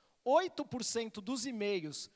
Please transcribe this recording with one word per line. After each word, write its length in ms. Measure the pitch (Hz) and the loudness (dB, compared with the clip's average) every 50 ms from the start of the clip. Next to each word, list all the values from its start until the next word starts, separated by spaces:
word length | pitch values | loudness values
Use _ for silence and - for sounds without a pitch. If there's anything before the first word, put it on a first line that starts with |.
| _ _ _ _ - | _ _ _ _ 2
Oito 400 | 247 277 339 381 349 - - 294 | 6 6 6 6 4 -4 -6 -6
por 180 | - 240 247 | -4 -2 -4
cento 380 | 220 - - 226 226 220 - 208 | -2 0 0 -2 -2 -2 -6 -8
dos 240 | 190 226 269 247 220 | -4 -4 -4 -2 -2
e-mails 640 | 277 240 214 208 208 202 180 156 151 139 - - - _ | -4 -2 -2 0 0 0 0 -2 -4 -6 -8 -10 -10 _